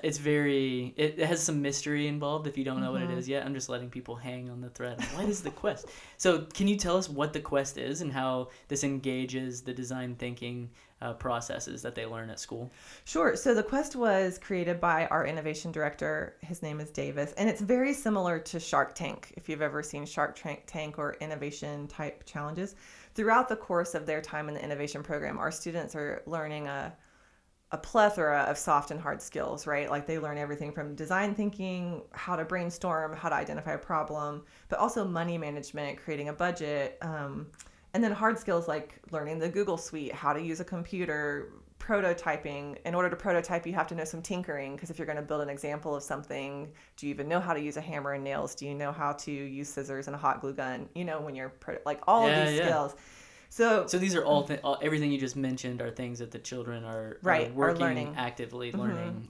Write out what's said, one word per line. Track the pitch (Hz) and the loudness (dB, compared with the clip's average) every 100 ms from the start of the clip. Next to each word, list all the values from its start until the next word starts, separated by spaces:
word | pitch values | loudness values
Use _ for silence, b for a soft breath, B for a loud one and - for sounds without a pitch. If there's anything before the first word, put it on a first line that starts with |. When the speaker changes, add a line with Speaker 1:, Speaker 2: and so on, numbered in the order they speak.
Speaker 1:
it's | 160 147 | -2 0
very, | 147 147 143 139 135 127 123 - | 2 4 6 4 4 0 -2 2
it, | 151 156 | 0 2
it | 160 | 2
has | 170 | 2
some | 165 151 | 2 2
mystery | 139 139 147 147 147 | 2 0 0 0 2
involved | 147 143 156 151 | 0 0 0 -2
if | 139 | -2
you | 135 | -2
don't | 131 | 0
know | 131 | 0
what | 131 | 0
it | 123 | 0
Speaker 2:
Mm-hmm. | 123 | -2
Speaker 1:
is | 127 | 0
yet. | 139 135 | -2 0
I'm | |
just | 135 131 | -4 -4
letting | 123 123 | -4 -6
people | 123 123 | -10 -8
hang | 120 123 127 123 | -8 -8 -8 -8
on | 123 | -8
the | 123 | -10
thread. | - 123 117 233 165 | -6 -6 -4 -6 -2
What | 208 | 0
is | 196 | 0
the | 175 | -4
Quest? | - 208 - - B | -4 -4 -4 -8 B
<laughs> | B B | B B
So | 185 165 156 | 4 4 2
can | - 202 | 2 4
you | 202 | 4
tell | 185 180 | 4 2
us | 180 | 2
what | 139 151 | 0 0
the | 156 | 0
Quest | 147 139 135 - | 2 2 2 -2
is | 123 156 | -4 -2
and | 160 | -2
how | 131 131 127 127 B B | 0 2 0 -2 B B
this | 139 | 0
engages | 139 139 131 127 131 131 127 120 | 0 0 0 0 -2 -2 -4 -6
the | 131 | -6
design | 127 123 127 123 120 | -6 -4 -4 -4 -4
thinking, | 123 123 120 123 120 b b b | -6 -4 -6 -6 -8 b b b
uh, | 120 | -8
processes | 117 127 120 117 - - - | -4 0 0 -2 -6 -6 -6
that | 120 120 | -6 -6
they | 113 | -6
learn | 113 113 | -6 -8
at | - | -8
school? | - 117 123 B B B - | -8 -8 -8 B B B -4
Speaker 2:
Sure. | 320 302 - | 4 4 6
So | 269 | 6
the | 220 | 4
Quest | 214 269 294 262 | 4 0 0 2
was | 226 190 185 180 | 4 6 4 0
created | - 185 170 175 | -2 0 0 2
by | 175 160 165 | 4 4 4
our | 160 147 | 2 2
innovation | 156 151 151 170 | 0 -2 -4 -4
director. | 156 151 151 151 156 160 - | -2 -2 0 -2 -2 -4 -8
His | 165 175 | -10 -6
name | 156 151 | -6 -6
is | 151 | -6
Davis. | - 139 143 147 - | -4 -4 -2 -4 2
And | 214 | 2
it's | 214 | 2
very | 202 247 269 | 2 4 4
similar | 277 220 214 180 165 | 2 2 2 2 0
to | 160 165 | -2 -6
Shark | - 143 135 | 0 2 2
Tank, | - 160 - - - | 0 -8 -8 -12 -14
if | - | -6
you've | 147 | -2
ever | 151 147 | -2 -2
seen | 147 147 147 | -6 -8 -6
Shark | - 147 - | -2 -2 -2
Tra-, | 160 143 - | -8 -8 -8
Tank | 165 151 147 | -8 -6 -4
or | 147 - | -4 -4
innovation | 151 151 147 147 147 147 147 | -6 -6 -6 -6 -8 -8 -8
type | - 147 143 - | -8 -8 -8 -10
challenges. | 151 147 160 196 - B B B | -8 -6 -4 -6 -8 B B B
Throughout | - 220 233 254 | 0 6 6 6
the | 220 | 0
course | - 175 175 165 | 0 2 2 -2
of | 156 | -2
their | 156 | -2
time | 156 151 151 | -2 -6 -4
in | |
the | 147 | -6
innovation | 147 143 147 147 | -4 -4 -4 -6
program, | 147 147 147 - | -4 -2 -2 -2
our | 151 | -2
students | 160 175 165 147 156 | -4 -4 -4 -4 -4
are | 147 - - | -4 -4 -4
learning | 165 151 151 147 | -4 -2 -4 -4
a, | 139 143 - b b b b b _ - | -6 -6 -10 b b b b b _ -8
a | 208 | -8
plethora | - 226 208 202 151 147 | 2 8 8 8 4 4
of | 139 147 | 4 2
soft | - 147 143 | 4 4 4
and | 156 | -4
hard | 151 143 | -4 -4
skills, | - 147 135 143 147 | -6 -4 -2 -2 -2
right? | 143 143 | 0 0
Like, | 143 147 | -2 -2
they | 160 | -4
learn | 151 147 | -2 -4
everything | 147 147 147 | -4 -4 -6
from | 147 147 147 | -6 -6 -6
design | 156 185 202 | 0 2 2
thinking, | 208 208 202 190 180 175 165 - | 2 -2 -2 -4 -2 -4 -6 -10
how | - - 175 | -10 -4 -2
to | 160 | 0
brainstorm, | 180 175 170 185 160 156 156 | -2 -2 -2 0 0 0 -2
how | 165 | 0
to | 143 | 0
identify | 147 151 151 | 0 -4 -4
a | 147 | -4
problem, | - 160 151 151 147 147 B B B | 0 0 0 -2 -4 -6 B B B
but | - | 2
also | 220 226 | 2 2
money | 196 170 170 170 | 0 0 0 0
management, | 151 147 143 151 143 - | -2 -6 -8 -6 -6 -6
creating | - 147 147 | -6 -4 -4
a | |
budget, | 151 175 175 151 147 139 - | 0 0 0 -2 0 -2 -4
um, | 165 156 143 139 151 - B B B - | -6 -4 -4 -6 -10 -14 B B B 2
and | |
then | 226 | 4
hard | 208 220 226 | 6 4 4
skills | - 170 170 | 2 2 2
like | 151 151 - - | -2 -4 -14 -6
learning | 165 147 160 | -4 -2 -2
the | 170 | 0
Google | 185 202 160 | 2 2 0
Suite, | - 160 135 | -2 -6 -4
how | 131 143 | 0 2
to | 147 | 2
use | 165 160 | 0 -4
a | |
computer, | 175 180 170 185 175 151 147 143 - - - - | -4 -4 -4 -4 -2 0 0 -2 -6 -12 -20 -10
prototyping. | - 208 190 170 170 156 151 143 143 - - | 0 4 4 2 2 0 -2 -6 -6 -6 -2
In | 175 | 2
order | 180 | 2
to | 175 | 2
prototype, | 202 175 175 170 170 | 2 2 2 -2 0
you | |
have | 180 160 | 0 0
to | 170 | 0
know | 160 | -4
some | 165 | -6
tinkering, | 170 180 175 143 135 139 | -4 -4 -2 -4 -4 -8
'cause | 170 | -10
if | 165 | -8
you're | 156 | -4
gonna | 151 | -4
build | 147 151 | -2 -2
an | 143 | -2
example | 139 147 147 156 143 | -4 -4 -4 -2 -4
of | |
something, | 139 147 147 135 135 139 151 B B - | -4 -6 -6 -6 -6 -8 -10 B B -10
do | 143 | -6
you | |
even | 143 147 | -4 2
know | 175 | 2
how | 175 | 2
to | 156 | 0
use | 147 151 | -2 -4
a | |
hammer | 160 151 139 | -6 -4 -4
and | 139 | -4
nails? | 139 139 143 - | -2 -2 -4 -6
Do | 139 | -6
you | 143 | -4
know | 143 | -4
how | 156 147 | -2 -2
to | 147 - | -2 -4
use | 143 139 135 143 | -6 -6 -8 -8
scissors | - 139 135 139 | -6 -6 -6 -6
and | 143 | 0
a | |
hot | 147 127 | 2 2
glue | 135 | -2
gun? | 139 131 127 143 | -4 -4 -4 -8
You | 175 175 | -6 -4
know, | 156 | -4
when | 151 131 | -4 -6
you're | 131 | -8
pro-, | - - - - | -10 -8 -6 -2
like, | 147 - | 0 6
all | 226 226 | 8 8
Speaker 1:
Yeah, | 151 | 8
Speaker 2:
of | 151 | 6
these | 151 | 6
Speaker 1:
yeah. | 170 | 4
Speaker 2:
skills. | 156 139 - B B B B B | 4 2 -4 B B B B B
So | - 233 220 - | 4 6 6 6
Speaker 1:
So | 180 | 4
these | 190 170 | 4 4
are | 143 | 8
all | 147 | 6
thi-, | 143 147 - | 6 0 0
all, | 139 | 2
everything | 147 156 147 | 4 4 4
you | 139 | 2
just | 131 135 | 0 0
mentioned | 131 131 127 123 | -2 0 -2 -4
are | 120 | -4
things | 113 123 120 | -4 -6 -6
that | 117 | -8
the | 117 | -8
children | - 127 117 117 | -8 -6 -4 -6
are, | 113 113 110 - | -4 -6 -6 -2
Speaker 2:
Right, | 185 160 143 | 4 4 4
Speaker 1:
are | |
Speaker 2:
are | |
Speaker 1:
working, | 127 156 170 | 4 4 6
Speaker 2:
learning. | 170 151 147 147 | 4 2 -2 -2
Speaker 1:
actively | 120 120 120 123 120 | -4 -4 -8 -6 -4
Speaker 2:
Mm-hmm. | 151 | 0
Speaker 1:
learning. | 123 170 170 113 - | 0 0 -4 -6 -6